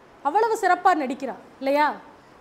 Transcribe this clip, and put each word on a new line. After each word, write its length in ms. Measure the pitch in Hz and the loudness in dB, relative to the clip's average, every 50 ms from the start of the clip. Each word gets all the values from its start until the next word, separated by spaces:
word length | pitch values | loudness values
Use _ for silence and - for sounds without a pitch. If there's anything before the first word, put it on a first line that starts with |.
| - - - - - | -20 -20 -20 -6 -6
அவ்வளவு 360 | 285 320 415 453 453 440 - | -2 0 2 2 2 0 0
சிறப்பா 340 | 392 359 359 359 - 381 359 | 0 0 0 2 4 2 2
நடிக்கிறா 400 | 311 285 240 262 - 269 247 190 - - - - - | 2 0 -4 -6 -6 -8 -10 -10 -10 -14 -20 -16 -8
இல்லையா? 360 | 269 269 277 294 302 285 214 - - - - - - - - - | -4 0 2 2 2 0 0 -4 -14 -20 -20 -20 -20 -20 -20 -18